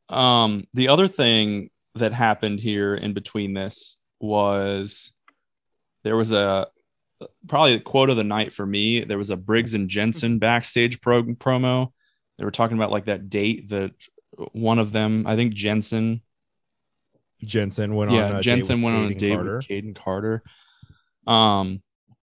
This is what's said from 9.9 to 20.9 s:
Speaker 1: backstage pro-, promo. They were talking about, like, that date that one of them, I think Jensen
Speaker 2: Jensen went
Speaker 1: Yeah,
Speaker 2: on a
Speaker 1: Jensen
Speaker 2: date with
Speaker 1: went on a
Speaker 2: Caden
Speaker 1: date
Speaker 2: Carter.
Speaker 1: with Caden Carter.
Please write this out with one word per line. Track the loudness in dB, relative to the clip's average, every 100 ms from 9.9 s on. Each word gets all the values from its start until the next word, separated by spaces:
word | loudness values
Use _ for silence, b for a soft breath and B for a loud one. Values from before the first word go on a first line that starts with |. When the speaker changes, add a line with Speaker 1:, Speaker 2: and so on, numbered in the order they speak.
| 0 0 0 0 2
Speaker 1:
backstage | 2 2 0 0 0 0
pro-, | 2 2
promo. | 2 -2 0 0 2 0 -2 _ _ _ _ -8
They | -6
were |
talking | 0 0 0
about, | 0
like, | -2 -2
that | -6 -4
date | -2 0 -2 -4
that | -4 -4 -8 -20 _ _ -16 -14
one | -4 0 2
of | 2
them, | 0 0 0 0
I | 0
think | 0
Jensen | -2 -2 -2 -2 -2 -2 -4 -8 _ _ _ _ _ _ _ _ _ _ _
Speaker 2:
Jensen | -6 -2 -2 -2 -2 -2
went | 2
Speaker 1:
Yeah, | 2 2
Speaker 2:
on | 0
a |
Speaker 1:
Jensen | 2 2 2 0
Speaker 2:
date | 2
with |
Speaker 1:
went | 2 0
on |
a | 0
Speaker 2:
Caden |
Speaker 1:
date | 0 0
Speaker 2:
Carter. | -2 -6
Speaker 1:
with | -6
Caden | -8 -8 -10
Carter. | -6 -4 -2 -4 b b b b b